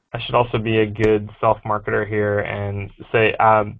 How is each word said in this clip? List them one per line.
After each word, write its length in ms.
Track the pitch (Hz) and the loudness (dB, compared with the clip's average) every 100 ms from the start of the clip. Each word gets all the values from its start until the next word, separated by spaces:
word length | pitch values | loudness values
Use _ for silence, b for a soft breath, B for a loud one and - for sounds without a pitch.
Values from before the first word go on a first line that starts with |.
| _ | _
I 80 | 120 | -12
should 140 | 117 | -2
also 240 | 123 120 120 | 0 0 -2
be 200 | 110 110 | 0 0
a 80 | 107 | 0
good 440 | 107 107 107 104 - | 0 2 2 -2 -2
self-marketer 680 | 113 104 110 107 107 110 104 | -2 0 -2 -6 -2 -4 -2
here 320 | 107 104 104 | -2 0 -2
and 500 | - 107 101 101 98 - - | -4 -6 -6 -6 -10 -14 -2
say, 220 | 117 110 | 2 2
um, 440 | - 110 110 104 110 | 4 4 4 2 -2